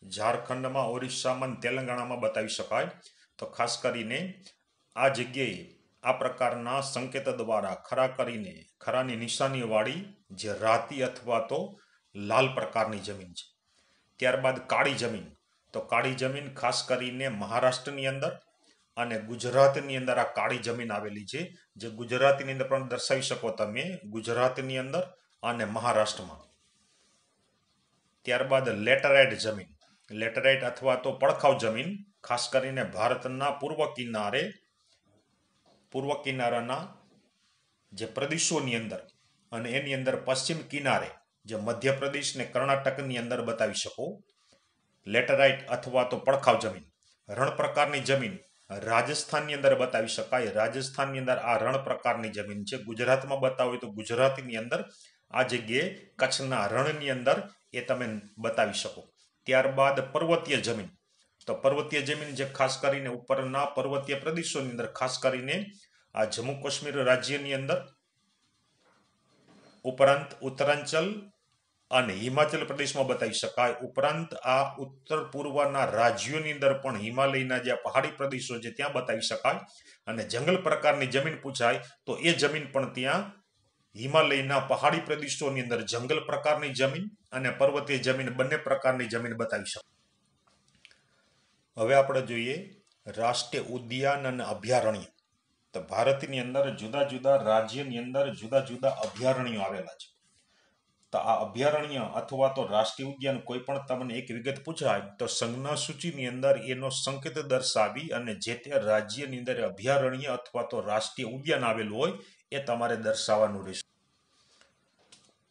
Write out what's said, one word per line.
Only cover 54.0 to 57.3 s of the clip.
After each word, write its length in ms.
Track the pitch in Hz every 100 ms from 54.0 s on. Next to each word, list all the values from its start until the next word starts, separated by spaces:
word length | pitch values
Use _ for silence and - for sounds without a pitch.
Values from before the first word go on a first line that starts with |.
| 110 117 135 135 127 113
અંદર 220 | 120 - - - - _ _
આ 140 | 123
જગ્યાએ 400 | 113 120 110 123 185 - - -
કચ્છના 480 | 131 - 135 123 101
રણની 440 | 117 147 151 143 127
અંદર 220 | 123